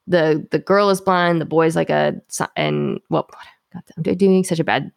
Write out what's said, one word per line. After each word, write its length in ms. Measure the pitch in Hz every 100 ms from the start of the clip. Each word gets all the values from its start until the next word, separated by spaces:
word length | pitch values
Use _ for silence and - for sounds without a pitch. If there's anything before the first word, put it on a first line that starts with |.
| -
the, 380 | 175 156 156 -
the 80 | 156
girl 300 | - 196 208
is 100 | 190
blind, 400 | 190 180 175 170
the 60 | 156
boy's 300 | 156 165 165
like 120 | 151
a 260 | 151 151 - -
sci-, 160 | - - -
and, 420 | 151 147 143 - -
well, 200 | 156 - - - _ _
God, 100 | 175 - -
I'm 80 |
do-, 120 | 160 180
doing 280 | 196 190
such 160 | 180 165
a 40 | 156
bad 260 | 117 160